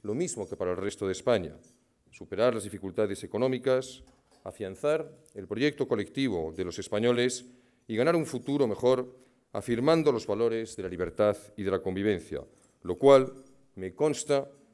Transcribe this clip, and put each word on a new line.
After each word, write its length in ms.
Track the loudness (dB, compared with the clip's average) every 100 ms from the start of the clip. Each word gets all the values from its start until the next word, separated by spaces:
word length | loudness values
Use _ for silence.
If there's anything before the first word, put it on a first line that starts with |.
lo 100 | -6
mismo 340 | -4 -4 -6 -8
que 100 | -4
para 140 | -4
el 60 | -2
resto 300 | -4 -4 -4
de 60 |
España: 440 | -2 0 0 0 -12 -20 _ _ _ _
superar 420 | -20 -10 0 0
las 120 | 0 -4
dificultades 580 | -10 -8 -2 -2 -2
económicas, 800 | -6 -2 -2 0 0 0 -2 -14 -20 _ _ _
afianzar 680 | -14 -10 -10 -4 -2 0 -2 -14 _
el 140 | -14 -8
proyecto 400 | -2 0 0 -2
colectivo 680 | -2 -2 -2 -2 -2 -4 -4
de 100 | -6
los 120 | -6
españoles 680 | -4 0 2 4 2 -2 -12 -20 _ _ -6
y 80 | 0
ganar 200 | 2 2
un 100 | 0
futuro 420 | -6 -2 0 0
mejor 480 | 2 2 2 0 -10 _ _ _
afirmando 580 | -8 -4 0 4 4 4
los 160 | 2 0
valores 480 | 0 0 0 -6 -8
de 80 |
la 60 | -8
libertad 480 | -4 -4 2 2 2 -4 -6
y 80 |
de 80 | -2
la 100 | 0
convivencia, 600 | 0 0 2 0 -2 -10 -10 _ _ _
lo 140 | -8 4
cual 360 | 10 10 8 -6 -20 -20 _ -10
me 180 | -10
consta 560 | -2 -2 -2 -2 -2 -2 -12 _